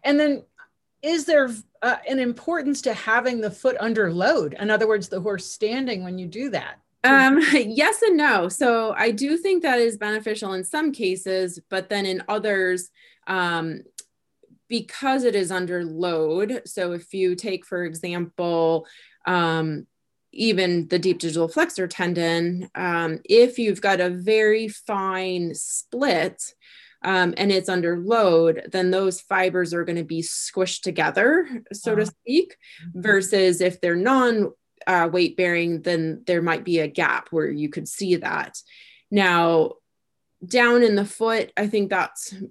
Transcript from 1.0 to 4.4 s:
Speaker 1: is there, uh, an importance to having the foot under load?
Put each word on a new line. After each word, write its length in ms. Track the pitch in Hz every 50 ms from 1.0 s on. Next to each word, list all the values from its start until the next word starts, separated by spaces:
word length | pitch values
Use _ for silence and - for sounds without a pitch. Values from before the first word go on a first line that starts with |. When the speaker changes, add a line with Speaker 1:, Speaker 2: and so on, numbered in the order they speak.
| -
Speaker 1:
is 220 | 302 339 320 285
there, 240 | - 320 294 269 247 226 214 - _ _ _
uh, 160 | - 247 247 - -
an 100 | - 269
importance 640 | 269 254 240 233 240 - 330 349 330 277 277 285 - -
to 100 | 262 214
having 480 | - - 220 220 240 240 254 247 233
the 100 | 214 208
foot 240 | 208 - - 262 - -
under 320 | 208 233 226 220 208 170
load? 440 | 165 175 185 247 330 262